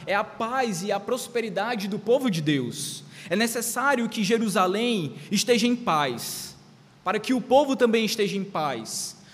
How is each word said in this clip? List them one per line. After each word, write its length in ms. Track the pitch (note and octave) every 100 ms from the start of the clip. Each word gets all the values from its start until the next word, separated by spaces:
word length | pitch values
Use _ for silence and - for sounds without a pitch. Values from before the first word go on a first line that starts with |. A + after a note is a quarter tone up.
| -
é 80 | G3+
a 80 |
paz 580 | - - A3+ C4 B3 E3+
e 100 | G#3
a 80 | G3
prosperidade 880 | G3+ B3 - A#3 A3+ F#3 A3 A#3 G3
do 120 | G3+
povo 320 | G#3+ C4+ C4
de 100 | E3+
Deus. 640 | D3+ C#3+ A#2+ - - - - - -
É 60 | F#3+
necessário 720 | A#3 A#3 A3+ A#3+ C#4 B3+ A#3
que 140 | A3
Jerusalém 920 | F#3+ A3+ A3 G3+ F3+ G3+ A#3+ G#3+ C#3+ - -
esteja 360 | G3 - A#3+ A#3+
em 80 | B3
paz, 800 | A#3 D#3 C#3 A#2 - - - - - - - -
para 160 | F#3 G#3
que 140 | A3+
o 80 | B3+
povo 340 | - C4 C#4 B3+
também 300 | A#3+ A3+ G#3+
esteja 320 | - G3+ G3
em 60 |
paz, 720 | F#3+ F3 D3 A#2+ G#2+ - - - -